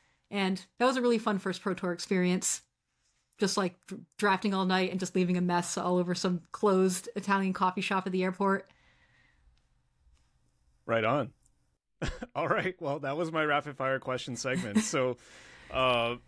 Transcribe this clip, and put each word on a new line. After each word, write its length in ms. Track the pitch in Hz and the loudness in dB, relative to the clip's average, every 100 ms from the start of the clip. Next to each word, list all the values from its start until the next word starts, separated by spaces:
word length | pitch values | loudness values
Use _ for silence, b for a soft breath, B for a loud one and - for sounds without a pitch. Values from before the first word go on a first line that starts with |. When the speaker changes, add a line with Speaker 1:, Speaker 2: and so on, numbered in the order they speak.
| b b b | b b b
Speaker 1:
And 340 | 202 190 190 - _ | -2 0 -2 -6 _
that 80 | 247 | 2
was 100 | 254 | 4
a 60 | |
really 160 | 240 226 | 4 2
fun 200 | 226 196 | 2 -2
first 240 | 190 180 | -2 -4
Pro 120 | 202 | -4
Tour 180 | 190 185 | -4 -4
experience. 680 | 175 - 190 180 185 - - - _ _ _ _ _ _ _ | -4 0 2 4 2 0 -4 -8 _ _ _ _ _ _ _
Just, 180 | 196 208 | 0 0
like, 200 | 185 - - | -2 -4 -14
dr-, 140 | 190 - - | -16 -16 -2
drafting 380 | 208 190 208 | 0 2 0
all 100 | 190 | 0
night 260 | 185 185 185 | 2 2 2
and 80 | 185 | -2
just 160 | 180 | -2
leaving 220 | 185 180 175 | 0 2 2
a 60 | |
mess 340 | 180 175 175 - | 2 0 0 -4
all 220 | 175 180 | 0 0
over 160 | 175 | 0
some 260 | 180 190 180 - | -2 -2 -2 -6
closed 560 | - 214 190 190 185 - | -2 2 4 4 2 -6
Italian 380 | 208 196 196 190 | -8 0 0 0
coffee 280 | 185 190 185 | 0 0 0
shop 260 | 185 190 185 | -2 -2 -2
at 60 | |
the 120 | 185 | -2
airport. 420 | 185 185 196 196 - b b b b b b b b _ _ _ _ _ _ _ _ _ _ _ _ _ - | -2 0 0 0 -2 b b b b b b b b _ _ _ _ _ _ _ _ _ _ _ _ _ -2
Speaker 2:
Right 180 | 113 | 0
on. 280 | 110 143 135 - _ _ _ _ | 2 0 -2 -8 _ _ _ _
<laughs> 500 | _ _ 147 - - | _ _ -8 -8 -10
All 140 | - 156 | -4 0
right. 260 | 202 180 180 | 0 -2 -4
Well, 180 | 151 143 | -4 -4
that 160 | 139 147 | -4 -4
was 140 | 165 | -2
my 140 | 160 | -2
rapid 320 | 151 147 147 127 | 0 0 -2 -4
fire 240 | 135 135 | -2 -2
question 340 | 131 127 - | -2 -6 -6
segment. 460 | 120 131 139 117 104 | -6 -4 -4 0 0
So, 360 | 214 147 127 123 B B | 0 0 0 -2 B B
<laughs> 260 | B B B | B B B
uh, 460 | 131 131 120 117 120 | 0 2 2 2 -2